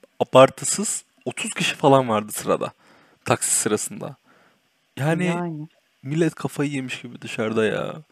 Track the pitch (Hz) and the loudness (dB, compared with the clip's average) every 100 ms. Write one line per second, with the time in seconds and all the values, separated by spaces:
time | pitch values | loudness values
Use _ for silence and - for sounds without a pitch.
0 | - - - 131 131 - - - 208 - | -20 -6 4 8 8 6 -6 -4 -4 -6
1 | _ _ - - 214 - - - 147 135 | _ _ -12 -8 -10 -4 -4 2 6 6
2 | 123 107 107 - - 80 - _ _ - | 4 -2 -2 -8 -2 -2 -2 _ _ -20
3 | _ _ - 117 - - 107 107 - 104 | _ _ -2 -2 0 -2 0 -2 -2 -10
4 | - - _ _ _ _ _ _ _ - | -14 -16 _ _ _ _ _ _ _ -6
5 | 147 165 180 175 175 151 156 _ _ _ | -2 0 0 -2 -4 -8 -12 _ _ _
6 | 131 156 160 - - - 147 139 127 - | -6 0 0 0 -8 -4 -4 -4 -8 -10
7 | 123 - 117 - 110 110 110 101 - 160 | -12 -14 -12 -4 -2 0 0 -2 -6 -10
8 | - | -18